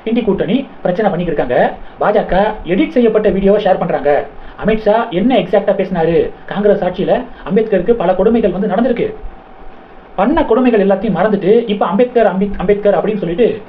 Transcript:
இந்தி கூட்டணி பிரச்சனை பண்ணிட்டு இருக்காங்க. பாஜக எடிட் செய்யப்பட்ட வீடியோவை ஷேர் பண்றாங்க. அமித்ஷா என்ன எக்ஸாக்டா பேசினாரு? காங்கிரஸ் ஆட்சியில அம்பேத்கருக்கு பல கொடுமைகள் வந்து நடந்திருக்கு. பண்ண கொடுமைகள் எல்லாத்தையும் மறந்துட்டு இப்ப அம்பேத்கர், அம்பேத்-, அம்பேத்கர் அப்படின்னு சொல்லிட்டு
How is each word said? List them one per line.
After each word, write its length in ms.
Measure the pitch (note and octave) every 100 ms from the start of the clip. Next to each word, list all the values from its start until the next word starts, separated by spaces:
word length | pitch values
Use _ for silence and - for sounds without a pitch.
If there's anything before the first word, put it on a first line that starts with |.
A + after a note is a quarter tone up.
இந்தி 180 | A3 A#3+
கூட்டணி 440 | G3+ F3+ D3+ B3 - -
பிரச்சனை 280 | F#3 F3+ G#3
பண்ணிட்டு 220 | E3+ E3+
இருக்காங்க. 400 | D3 - C3 A3 - - -
பாஜக 420 | D#3+ G3 - F3+ G#3+ G#3
எடிட் 300 | D#3 F#3+ D#4 B3+
செய்யப்பட்ட 340 | A#3 G#3 G3+
வீடியோவை 340 | F#3 G3 G#3
ஷேர் 140 | F#3 F#3+
பண்றாங்க. 480 | F#3 D3 C3+ C#3 - - - -
அமித்ஷா 300 | D#3 A3 G#3 A3 A#3+
என்ன 280 | E3+ A#3+ A#3+
எக்ஸாக்டா 360 | E3+ G#3 G3+
பேசினாரு? 560 | G3 F#3 F3 D#3+ D#3+ - - -
காங்கிரஸ் 380 | F#3+ G#3 F#3+
ஆட்சியில 360 | F3+ F3+ D#3 A3 - - -
அம்பேத்கருக்கு 420 | G#3 A3 F#3+ F3
பல 220 | A#3 F3+
கொடுமைகள் 420 | F#3+ G3 A#3+ G#3 F3
வந்து 160 | G3
நடந்திருக்கு. 340 | F#3 B3 - C3 - - - - - - - - - -
பண்ண 300 | - A3 E4
கொடுமைகள் 420 | C#4+ A3+ B3+ A3 G3
எல்லாத்தையும் 320 | F#3+ A3+ E3+
மறந்துட்டு 500 | G#3+ G3+ E3 A#3 A#3
இப்ப 180 | G3+ G3
அம்பேத்கர், 460 | G3+ B3 A#3+ G#3+
அம்பேத்-, 240 | F#3+ G3+ -
அம்பேத்கர் 420 | G3 G3+ G3+ F3
அப்படின்னு 240 | F#3+ G3+
சொல்லிட்டு 360 | E3 E3+ A3 -